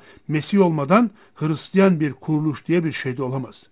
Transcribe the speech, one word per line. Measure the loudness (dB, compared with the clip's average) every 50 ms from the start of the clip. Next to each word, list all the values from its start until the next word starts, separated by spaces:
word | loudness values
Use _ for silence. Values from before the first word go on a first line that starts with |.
| -4 -14 -20 _ _ -6
Mesih | -4 -4 -2 0 2 2
olmadan | 4 2 2 0 0 2 4 4 4 2 -2 _ _ _ _
Hristiyan | -6 -4 -4 -4 -4 -6 -2 0 2 4 4 4 2
bir | 0 -2 -4
kuruluş | -6 -4 -2 -2 0 0 -2 -4 -4 -4 -2
diye | 0 0 0
bir | 0
şey | -4 -4 -6 -6 -6 -4
de | -4
olamaz. | -4 -4 -6 -8 -10 -14 -20 -20 _